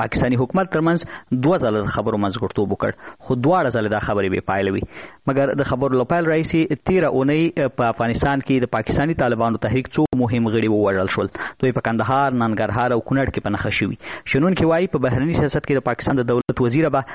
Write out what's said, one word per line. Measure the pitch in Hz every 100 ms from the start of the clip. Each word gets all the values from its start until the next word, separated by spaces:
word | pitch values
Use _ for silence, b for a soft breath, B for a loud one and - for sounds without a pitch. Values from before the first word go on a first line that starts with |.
پاکستاني | 113 - 127 127
حکومت | 127 190 185 160
ترمنځ | 165 170 - B - 127 139
دوه | 180
ځله | 123 107 104
د | -
خبرو | 107 107 101
منځګړتوب | 92 95 - 98 98
وکړ، | 104 - B B
خو | - 127 131
دواړه | 185 139 117
ځله | 107 104
دا | -
خبرې | 101 95 101
بې | -
پایله | 98 98 98
وي. | - B B B -
مګر | 135 139 143
د | 135
خبرو | 127 135 131
له | 120
پیل | 170 165
راهیسې | 160 160 165 156 143
تېره | - 185 151
اونۍ | 131 135 151 165 - 135 -
په | 120
افغانستان | - 117 117 139 139 -
کې | 131 120
د | 113
پاکستاني | - - 147 165
طالبانو | 127 113 113 110 110
تحریک | 131 127 -
څو | 151 127
مهم | 123 120 113
غړي | 113 110
ووژل | 104 101 95 95
شول. | - 98 B B -
دوی | 131 117
په | 113
کندهار، | 113 107 131 139 127
ننګرهار | 113 107 107 107 123
او | 117 -
کونړ | 135 135
کې | -
په | 110
نښه | 104 110 -
شوي. | 101 - B B -
شنونکي | 135 175 185 165
وایي، | 165 190
په | 147
بهرني | 127 120 151 165
سیاست | 147 151 -
کې | 135
د | 127
پاکستان | 120 - 135
د | 120
دولت | 120 - 127
وزیره | 123 135 160
به | 135 131